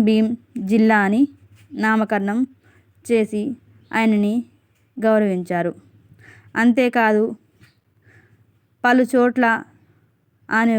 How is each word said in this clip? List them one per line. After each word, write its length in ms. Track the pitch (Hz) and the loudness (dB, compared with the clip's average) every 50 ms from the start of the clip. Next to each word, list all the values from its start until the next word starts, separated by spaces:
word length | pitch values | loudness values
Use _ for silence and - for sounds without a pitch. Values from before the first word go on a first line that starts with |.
| 220 | 4
భీం 200 | 214 220 220 220 220 233 - _ _ - - 190 190 | 4 2 2 0 0 -4 -8 _ _ -12 -10 -4 -2
జిల్లా 260 | 214 226 220 220 220 214 202 | 2 2 4 4 4 2 2
అని 120 | 196 208 233 285 285 - _ _ - _ _ _ - 285 - 214 | 0 0 0 0 0 -2 _ _ -20 _ _ _ -16 -8 -4 -2
నామకరణం 560 | 220 220 220 214 202 220 202 196 202 208 233 262 262 - _ _ _ _ _ _ _ _ _ - - | -2 0 0 -2 -2 -2 -4 -2 -4 -4 -4 -4 -6 -8 _ _ _ _ _ _ _ _ _ -6 -2
చేసి 320 | 240 226 214 208 214 208 208 - 240 - _ _ _ _ _ - - | 0 0 0 -2 -4 -6 -6 -6 -8 -12 _ _ _ _ _ -8 -4
ఆయనని 360 | 220 226 226 214 208 202 208 214 240 233 - _ _ _ _ _ _ _ _ - - 214 | -2 0 2 2 0 0 -2 -2 -4 -6 -10 _ _ _ _ _ _ _ _ -10 -4 0
గౌరవించారు. 680 | 220 220 214 214 202 185 180 175 - 175 175 170 175 - - _ _ _ _ _ _ - _ - - - - _ - - 220 | 2 2 2 2 0 -2 -4 -6 -6 -6 -4 -4 -6 -8 -10 _ _ _ _ _ _ -20 _ -20 -20 -20 -20 _ -10 -4 0
అంతేకాదు, 640 | 226 247 226 262 254 247 - 247 226 214 214 214 220 233 226 - _ _ _ _ _ _ _ _ _ _ _ _ _ _ _ - _ _ _ _ _ _ _ _ _ _ _ _ - | 0 2 2 2 0 0 0 0 0 2 2 0 0 -2 -6 -10 _ _ _ _ _ _ _ _ _ _ _ _ _ _ _ -20 _ _ _ _ _ _ _ _ _ _ _ _ 0
పలు 200 | 247 247 254 254 247 - | 2 2 2 2 2 2
చోట్ల 320 | 254 240 247 240 254 247 226 226 - - _ _ _ _ _ _ _ _ _ _ _ _ _ _ _ _ - - | 2 2 2 0 0 0 0 0 -2 -6 _ _ _ _ _ _ _ _ _ _ _ _ _ _ _ _ -4 -2
ఆయన 140 | 220 226 233 226 | 0 0 2 0